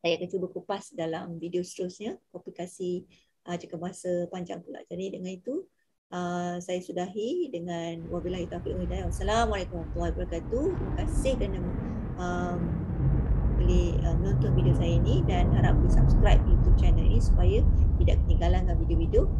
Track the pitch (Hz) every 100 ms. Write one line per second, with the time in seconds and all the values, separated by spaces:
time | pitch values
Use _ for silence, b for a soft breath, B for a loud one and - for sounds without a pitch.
0 | 170 165 180 190 185 180 - 202 - -
1 | 160 165 185 165 165 180 180 - 180 180
2 | 214 381 _ 175 - - 175 - 180 180
3 | - b b _ - 175 - 165 175 185
4 | 180 175 175 185 175 180 175 - - 180
5 | 190 - 180 185 226 302 381 _ _ _
6 | _ 180 175 175 175 175 180 180 180 175
7 | 185 208 220 359 302 190 175 170 170 165
8 | 165 175 175 185 170 175 175 180 - 180
9 | 175 - - 220 233 202 180 175 165 170
10 | 170 175 175 165 - 233 320 359 - -
11 | - - - - 202 - - - B B
12 | - - 180 175 180 175 170 - - -
13 | - - - - - - - 175 175 -
14 | - - 175 - 135 - - - - 165
15 | - - - 180 175 - 180 180 - -
16 | - - 107 - - - - - - -
17 | - - - - - - - B B -
18 | - - - 185 170 175 180 - - 165
19 | - - 185